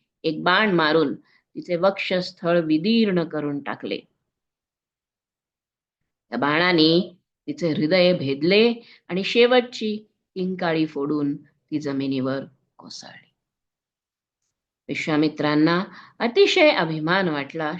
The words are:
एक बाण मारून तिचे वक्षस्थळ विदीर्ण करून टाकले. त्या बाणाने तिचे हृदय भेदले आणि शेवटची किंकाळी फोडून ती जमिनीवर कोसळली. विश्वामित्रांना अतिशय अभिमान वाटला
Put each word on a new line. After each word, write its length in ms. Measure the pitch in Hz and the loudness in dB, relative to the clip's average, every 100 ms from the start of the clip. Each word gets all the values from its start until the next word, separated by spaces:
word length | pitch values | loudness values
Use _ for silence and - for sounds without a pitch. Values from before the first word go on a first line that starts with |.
| _ _ | _ _
एक 200 | 160 156 | -6 -4
बाण 280 | 170 190 214 | 0 2 2
मारून 440 | 170 156 160 139 - _ _ _ | 2 2 2 0 -4 _ _ _
तिचे 220 | - 170 170 | -14 -6 0
वक्षस्थळ 840 | 196 196 - 185 180 - 170 175 | 0 0 -4 -4 -4 -6 -2 0
विदीर्ण 640 | 156 156 208 233 208 180 | 2 0 2 2 2 0
करून 360 | 160 151 147 143 | -2 -4 -6 -6
टाकले. 380 | 139 - 98 - - _ _ _ _ _ _ _ _ _ _ _ _ _ _ _ _ _ _ _ _ _ - | -8 -10 -8 -10 -12 _ _ _ _ _ _ _ _ _ _ _ _ _ _ _ _ _ _ _ _ _ -8
त्या 100 | 120 | -4
बाणाने 800 | 143 156 180 170 156 170 175 - _ _ - | 0 2 4 4 4 4 0 -8 _ _ -12
तिचे 260 | 143 170 | -4 -4
हृदय 400 | 147 151 185 180 | -2 0 2 2
भेदले 640 | 165 139 139 165 202 233 233 - - - | 2 -2 -2 2 4 4 0 -10 -20 -8
आणि 160 | 180 | -6
शेवटची 720 | 185 240 240 254 247 - 214 208 - _ _ | -2 2 4 4 0 -4 -6 -6 -12 _ _
किंकाळी 520 | 190 185 180 175 160 156 | -6 -6 -4 -2 -2 -2
फोडून 500 | 143 143 151 143 147 | -4 -4 -2 -4 -6
ती 440 | - _ - 151 | -12 _ -8 -6
जमिनीवर 600 | 147 135 135 135 131 135 - _ _ _ | -4 -4 -4 -4 -4 -6 -8 _ _ _
कोसळली. 520 | - - - - _ _ _ _ _ _ _ _ _ _ _ _ _ _ _ _ - | -20 -20 -20 -20 _ _ _ _ _ _ _ _ _ _ _ _ _ _ _ _ -12
विश्वामित्रांना 960 | 143 165 151 156 151 147 151 160 175 202 - - - | -8 -2 0 0 0 0 2 4 2 -2 -12 -16 -6
अतिशय 520 | 233 381 403 370 302 | 0 4 4 6 4
अभिमान 580 | - 165 156 156 190 180 | 4 0 -2 0 0 0
वाटला 440 | 147 139 160 151 | -2 -6 -6 -6